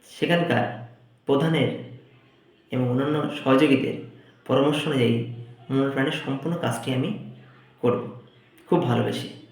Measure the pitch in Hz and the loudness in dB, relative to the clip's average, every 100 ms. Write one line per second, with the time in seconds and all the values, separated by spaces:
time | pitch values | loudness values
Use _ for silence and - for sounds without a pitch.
0 | - - 151 170 160 117 - - - - | -20 -4 2 2 2 0 0 -6 -14 -20
1 | _ _ - 139 165 156 123 - - - | _ _ 0 2 4 2 0 -2 -12 -18
2 | - - _ _ _ _ _ 127 127 123 | -20 -20 _ _ _ _ _ -2 0 0
3 | 147 151 - - 135 135 151 135 - - | 0 0 -2 -4 2 6 6 4 2 -6
4 | - - - _ - 131 143 147 160 135 | -10 -18 -20 _ 0 2 2 0 0 2
5 | 117 117 117 - - - - 135 139 135 | 2 2 -2 -10 -14 -20 -4 0 0 0
6 | 139 156 - 135 165 170 123 - - 127 | -2 -2 -6 -4 -4 -2 -2 -2 -2 -2
7 | 160 214 - - - - - _ 127 120 | -2 -4 -10 -16 -20 -20 -20 _ 0 0
8 | - - - - _ - - 170 127 117 | -4 -12 -20 -20 _ -20 0 2 4 2
9 | 113 - - - - | 0 -2 -8 -14 -20